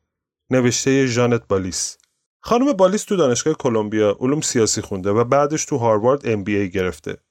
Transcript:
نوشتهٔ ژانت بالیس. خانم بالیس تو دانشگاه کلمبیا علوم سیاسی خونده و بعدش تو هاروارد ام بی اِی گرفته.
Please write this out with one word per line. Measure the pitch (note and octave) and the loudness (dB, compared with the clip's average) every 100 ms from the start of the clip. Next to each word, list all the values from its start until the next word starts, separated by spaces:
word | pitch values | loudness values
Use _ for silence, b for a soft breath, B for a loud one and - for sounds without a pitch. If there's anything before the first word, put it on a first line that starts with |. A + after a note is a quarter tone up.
| _ _ _ _ - | _ _ _ _ -2
نوشتهٔ | B2+ B2 A#2+ - C3+ C3 | 2 2 0 2 2 2
ژانت | A#2 A#2+ A#2+ - | 2 2 0 0
بالیس. | G2 F#2 - - - _ _ _ _ | -2 -2 -6 -8 -12 _ _ _ _
خانم | - A#3+ C#4 | -2 0 2
بالیس | G#3 F#3 G3+ | 2 2 2
تو | - G3 | -2 0
دانشگاه | C#3+ A#2+ D#3 | 2 2 0
کلمبیا | D#3 C3+ A2+ G#2+ G#2+ G#2 G2 | -2 0 -2 0 0 0 0
علوم | B2+ D3+ | -2 -2
سیاسی | D#3 B2+ G#2+ - | -2 0 0 0
خونده | - G2 F#2 | -6 -4 0
و | G#2 | 0
بعدش | A#2+ C#3 D3 D3+ | 2 2 2 -2
تو | - C#3 | -4 -2
هاروارد | A#2 G#2+ A2+ C#3 | 0 2 2 0
ام | A#2+ A2 | 0 -2
بی | F#2+ G2+ | -2 -2
اِی | G2+ | -2
گرفته. | F#2+ F#2 - - G2 _ | -2 -4 -4 -10 -14 _